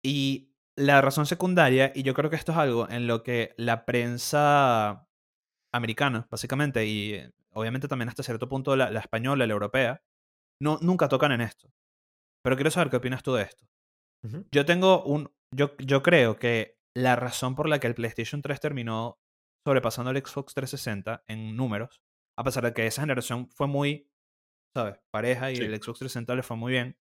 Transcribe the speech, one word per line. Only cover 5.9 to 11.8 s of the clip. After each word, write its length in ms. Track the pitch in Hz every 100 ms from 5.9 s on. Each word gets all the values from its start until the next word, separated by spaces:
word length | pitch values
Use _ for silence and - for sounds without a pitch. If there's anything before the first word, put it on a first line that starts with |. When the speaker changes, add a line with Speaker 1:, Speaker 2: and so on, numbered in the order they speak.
| 110 143 113 117
Speaker 1:
básicamente, 560 | 113 120 - 147 127
y, 300 | 107 107 104
eh, 180 | 101 62 _ _
obviamente 340 | 104 113 131 139
también 220 | 131 117
hasta 160 | -
cierto 240 | 127 113 127
punto 260 | 135 135
la, 160 | 135 123
la 80 | 107
española, 480 | - 113 127 139 117
la 60 |
europea, 500 | 104 101 135 120 131 _ _ _ _ _ _
no, 180 | 143 156
nunca 260 | 170 185 147
tocan 220 | 135 147
en 120 | 120
esto. 300 | 113 - _ _